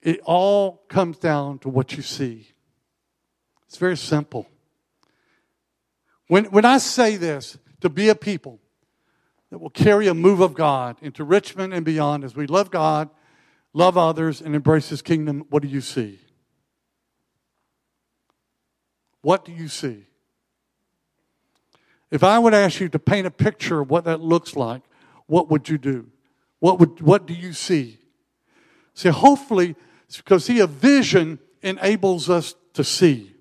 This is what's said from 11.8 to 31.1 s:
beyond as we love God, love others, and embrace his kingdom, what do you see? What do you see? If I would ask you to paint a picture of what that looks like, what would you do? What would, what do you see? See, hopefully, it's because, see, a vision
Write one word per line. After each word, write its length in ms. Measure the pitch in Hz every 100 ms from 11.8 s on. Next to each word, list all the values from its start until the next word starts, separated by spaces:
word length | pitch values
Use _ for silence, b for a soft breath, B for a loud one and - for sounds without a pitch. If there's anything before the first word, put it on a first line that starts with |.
beyond 400 | 160 156 147 147
as 120 | 135 117
we 100 | 143
love 240 | 170 202
God, 380 | 175 156 156 156 _ _ _ _ _ _
love 240 | 147 180 180
others, 440 | 165 160 160 147
and 140 | 160 147
embrace 340 | 143 156 143
his 120 | 147
kingdom, 440 | - 165 151 143 -
what 140 | 147
do 40 | 143
you 140 | 139
see? 380 | 120 - 110 98 _ _ _ _ _ _ _ _ _ _ _ _ _ _ _ _ _ _ _ _ _ _ _ _ _ _ _ _ _ _
What 220 | 143 190
do 80 | 185
you 160 | 170 160
see? 380 | - 143 110 98 _ _ _ _ _ _ _ _ _ _ _ _ _ _ _ _ _ _ _ _
If 140 | 151
I 160 | 185 220
would 140 | 233
ask 260 | 214 196 -
you 80 | 180
to 100 | 147
paint 280 | - 202 185
a 40 |
picture 500 | - 185 214 - 160
of 80 | 135
what 160 | 165 170
that 160 | 165
looks 340 | 160 170 170 147
like, 260 | 120 127 _ b b b b
what 240 | 160 156
would 180 | 156 -
you 100 | 156
do? 300 | 135 127 113 _ _ _ _ _
What 200 | 165 185
would, 220 | 170 -
what 260 | 151 196 165
do 60 |
you 180 | 170 180
see? 480 | 165 - 170 123 110 _ _ _ _ _ _ _ _ _
See, 160 | - 185
hopefully, 680 | 147 269 285 - 208 180 156 b b b
it's 100 | -
because, 280 | - 190 -
see, 140 | 240
a 80 | 185
vision 720 | 139 240 285 -